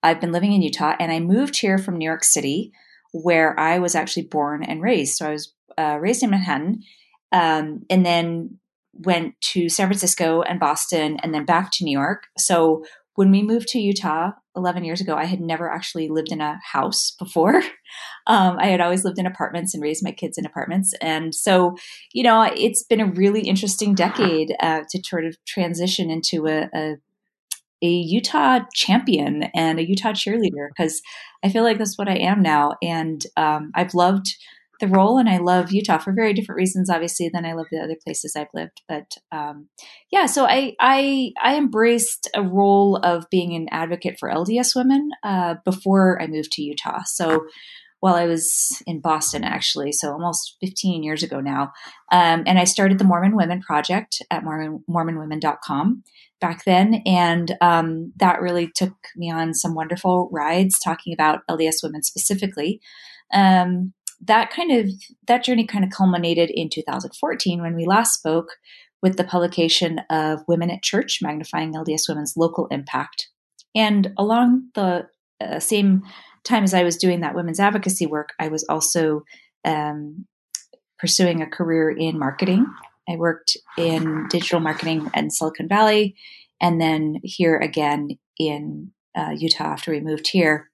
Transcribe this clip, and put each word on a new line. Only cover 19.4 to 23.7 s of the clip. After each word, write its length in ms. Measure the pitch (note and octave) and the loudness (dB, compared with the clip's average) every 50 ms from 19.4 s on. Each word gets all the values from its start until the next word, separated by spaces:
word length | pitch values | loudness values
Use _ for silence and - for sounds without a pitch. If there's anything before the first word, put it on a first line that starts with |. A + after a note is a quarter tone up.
| D3+ - - E3+ E3+ F#3+ - | -6 -6 -4 -6 -6 -6 -6
and 100 | D#3+ D3 | -6 -4
raised 180 | D3+ D#3 D#3 | -4 -4 -4
my 120 | - - - | -6 -8 -6
kids 240 | - - - - - | -8 -10 -8 -6 -6
in 80 | - | -8
apartments. 480 | D#3 _ - - - E3+ F#3+ F#3+ F#3+ - - | -8 _ -8 -8 -2 -2 -2 0 -2 -4 -4
And 340 | - D#3+ D#3+ D#3 E3 D#3+ D#3 | -4 -4 -2 -2 -2 -2 -4
so, 400 | - - A3 F#3+ F#3 F3+ F3 F3+ F3 - - - - - _ _ | -2 2 4 6 6 6 4 0 -4 -16 -20 -20 -20 -20 _ _
you 100 | A#3+ B3+ | 2 4
know, 260 | A#3+ A3 A3 A3 F#3+ - | 6 6 8 6 4 2
it's 260 | - - A#3 - - | 0 0 0 0 0
been 200 | - _ A#3+ A3 | 0 _ 2 2
a 100 | A3 G3 | 2 0
really 300 | E3+ F3 F#3+ G3+ G3+ A3 | 2 4 4 4 4 2
interesting 520 | G#3+ - G3 F#3+ G3 G3+ | 0 0 0 0 0 -2